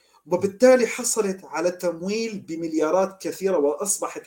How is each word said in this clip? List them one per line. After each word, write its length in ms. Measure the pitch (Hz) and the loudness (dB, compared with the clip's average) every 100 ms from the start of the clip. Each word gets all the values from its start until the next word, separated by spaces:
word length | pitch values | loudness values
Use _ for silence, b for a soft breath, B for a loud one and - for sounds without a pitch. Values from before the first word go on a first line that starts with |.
| b b 151 | b b -4
وبالتالي 600 | 170 202 190 254 254 226 | -2 -2 4 6 8 4
حصلت 580 | - 240 226 202 190 | -2 -4 -2 -2 -4
على 260 | 143 151 175 | -6 -2 -2
تمويل 680 | 180 175 165 185 214 226 196 | -2 -4 -4 -4 -2 -4 -6
بمليارات 840 | 127 165 165 156 156 180 190 - | -10 -8 -4 0 2 2 0 -4
كثيرة، 340 | 165 - 190 175 | -10 -4 0 2
وأصبحت 640 | 143 151 202 - - 147 | 2 0 -2 -4 -6 -10